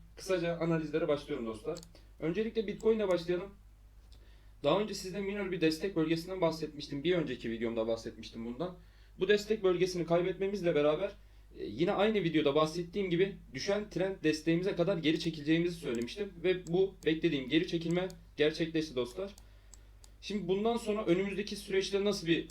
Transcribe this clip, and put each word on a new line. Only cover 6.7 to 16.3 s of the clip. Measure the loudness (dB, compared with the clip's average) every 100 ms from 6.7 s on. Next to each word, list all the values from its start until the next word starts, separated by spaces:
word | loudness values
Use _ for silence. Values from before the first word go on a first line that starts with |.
| -10 -10 -4
Bir | 0
önceki | 2 0 -4 -6
videomda | -4 -2 -2 -2
bahsetmiştim | -2 -6 -12 -14 -10
bundan. | -8 -6 -8 -8 -20 -20 -14 -4
Bu | 2
destek | 2 2 0
bölgesini | 2 2 2 0 2
kaybetmemizle | 2 2 -2 -4 -2 2
beraber, | 4 4 2 -2 -6 -20 -20 -20 -10
e, | -6
yine | 0 2
aynı | 4 4 4
videoda | 2 4 4
bahsettiğim | 4 2 0 -6 -2 0
gibi | 2 2 -2 -12
düşen | -6 -2 -2 -2
trend | -2 -2 0
desteğimize | 0 2 2 2 2 2
kadar | 2 2
geri | 2 2
çekileceğimizi | 0 -2 2 2 2 -2
söylemiştim. | -4 -2 -4 -6 -8